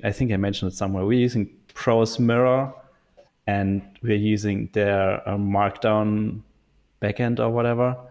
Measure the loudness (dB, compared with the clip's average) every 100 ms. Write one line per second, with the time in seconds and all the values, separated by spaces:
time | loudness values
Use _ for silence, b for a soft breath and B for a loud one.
0 | -4 -2 0 0 0 -2 -4 -4 -4 -2
1 | 2 2 2 0 -4 -8 _ -4 2 4
2 | 2 2 2 4 4 2 -2 -8 b b
3 | b b b _ -4 0 0 -2 -6 -8
4 | -2 0 2 0 0 -4 -2 0 2 2
5 | 0 -2 -4 -4 0 2 0 0 0 2
6 | 0 -2 -4 -6 -14 _ _ _ _ -6
7 | -4 -2 -2 0 0 0 0 0 0 -2
8 | B